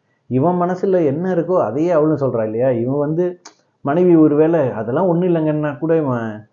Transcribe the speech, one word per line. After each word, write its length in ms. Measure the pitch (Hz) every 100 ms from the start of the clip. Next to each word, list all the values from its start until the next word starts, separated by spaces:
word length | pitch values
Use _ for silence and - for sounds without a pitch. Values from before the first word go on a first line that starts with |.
| _ _ -
இவன் 340 | 123 160 180
மனசுல 440 | 175 180 196 185 151
என்ன 280 | 151 185
இருக்கோ 280 | 175 156 180
அதையே 300 | 107 127 170
அவளும் 260 | 160 156 147
சொல்றா 260 | 131 113
இல்லையா? 260 | 110 110 131
இவன் 280 | 113 120 143
வந்து 440 | 147 160 180 180 - _ _ _
மனைவி 340 | - 165 180 165
ஒருவேளை 560 | 151 147 156 170 127
அதெல்லாம் 360 | 104 110 139 185
ஒண்ணும் 280 | 170 180 165
இல்லைங்கன்னா 420 | 156 151 151 135
கூட 200 | 160 165
இவன் 500 | 143 120 113 107 104